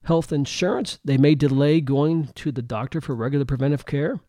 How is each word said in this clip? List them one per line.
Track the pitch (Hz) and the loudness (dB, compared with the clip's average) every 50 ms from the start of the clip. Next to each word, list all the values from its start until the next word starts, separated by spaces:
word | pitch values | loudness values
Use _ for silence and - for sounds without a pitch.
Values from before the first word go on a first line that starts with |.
| - | 2
health | - 165 165 160 - | 2 2 2 2 0
insurance, | 165 143 139 - - - 180 180 226 - 240 - - - _ | -2 -2 -2 -2 -2 -2 0 0 0 -2 -4 -6 -10 -8 _
they | 139 135 127 | 0 4 4
may | 139 147 156 | 6 6 6
delay | 135 143 139 135 135 143 147 151 165 | 4 2 2 4 4 4 4 4 2
going | 147 131 139 135 147 156 165 165 156 120 | 2 2 0 2 2 2 0 0 -2 -4
to | - - - 156 | -10 -8 -8 -6
the | 127 127 | -6 -6
doctor | 117 120 120 107 120 - - 160 | -8 -6 -6 -6 -6 -6 -6 -8
for | - - 135 | -6 -6 -6
regular | 113 113 127 139 143 139 | -4 -2 -2 0 0 0
preventive | 123 135 127 135 139 147 139 - | 0 -2 0 0 0 0 -2 -4
care. | - - 139 147 180 277 - _ | -4 -4 -2 -2 -2 -4 -6 _